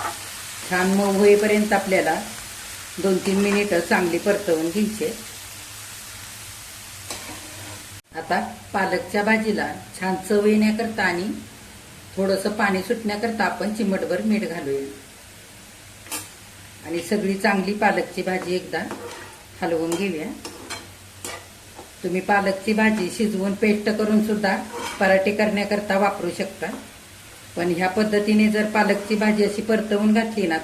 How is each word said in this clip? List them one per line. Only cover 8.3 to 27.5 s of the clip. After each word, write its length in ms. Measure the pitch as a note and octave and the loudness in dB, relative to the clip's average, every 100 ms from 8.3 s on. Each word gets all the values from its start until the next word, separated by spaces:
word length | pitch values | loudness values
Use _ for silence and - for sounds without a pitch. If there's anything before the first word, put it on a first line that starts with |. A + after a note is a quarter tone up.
| G3+ G#3+ - - | -2 -2 -10 -6
पालकच्या 500 | G3+ F#3+ F3+ - G3+ | -2 0 0 0 0
भाजीला 480 | G#3 A3 G#3+ E3+ D3 - - - | 2 2 2 0 -2 -6 -12 -6
छान 140 | F#3 F#3 - | -2 -2 2
चव 180 | G#3 G#3 | 4 6
येण्याकरता 560 | G#3+ G#3+ G#3+ A3 - | 6 4 2 -2 0
आणि 280 | F#3 F3 G3+ - - - - - - - - F#3+ | 0 0 -4 -6 -12 -18 -20 -20 -20 -20 -10 -2
थोडंसं 340 | F#3+ F#3+ G#3+ | 0 2 0
पाणी 300 | G#3+ G3+ F#3 | 0 0 0
सुटण्याकरता 640 | F3+ - G#3 G#3 A3 - | 0 -2 -2 -2 -2 0
आपण 300 | F#3 - G3 | -2 0 -4
चिमटभर 480 | - G3 F#3+ D#3+ F3+ | 0 0 0 0 0
मीठ 200 | G#3+ G3 | 2 0
घालूया 440 | E3+ E3+ C#3 C#3 C#3 - - - - - - - - - - - - - - - - - - - D#3 | 0 -4 -4 -4 -4 -12 -18 -20 -20 -20 -20 -20 -20 -20 -20 -20 -12 -10 -10 -18 -20 -20 -20 -16 -6
आणि 120 | E3 | -6
सगळी 340 | - G#3 F#3+ | -2 0 0
चांगली 380 | G3 G#3+ G3 F#3 | 2 2 2 0
पालकची 480 | G#3 G#3 F3+ - - | 2 2 2 -2 -4
भाजी 320 | F3+ F#3 F3 | -2 -2 -2
एकदा 240 | F3+ - E3 G3 - - - - - - - | -2 -2 -6 -6 -8 -12 -14 -16 -18 -20 -6
हलवून 300 | F3 E3 E3 | -2 0 0
घेऊया. 360 | E3+ G3 D#3 G#3 - - - - - - - - - - - - - - - - - | 0 -2 -2 -6 -10 -14 -14 -14 -14 -14 -20 -20 -14 -12 -12 -16 -20 -20 -20 -20 -8
तुम्ही 160 | F#3 F3+ | -4 -2
पालकची 520 | F#3 G3+ F#3+ F#3+ A3 | 2 2 2 0 0
भाजी 360 | G#3+ A3 G#3+ F3 | 4 4 2 -2
शिजवून 440 | - G#3 F#3 G3 | 0 0 2 -2
पेस्ट 340 | F#3+ G#3+ G#3 A3 | 2 2 2 0
करून 340 | G#3+ G#3+ G#3+ G#3+ | 0 2 4 4
सुद्धा 280 | G#3 G3 G#3 - - - - | 2 0 0 -4 -8 -8 0
पराठे 340 | G3 F#3+ G3 | 4 6 4
करण्याकरता 640 | G#3+ G#3+ G3+ G3+ G#3 - G3 | 2 2 2 0 -2 2 2
वापरू 320 | G3+ - F3 | 2 2 -4
शकता, 360 | E3+ - - E3 - - - - - - - - | -4 -6 -6 -8 -8 -14 -18 -20 -20 -20 -20 -12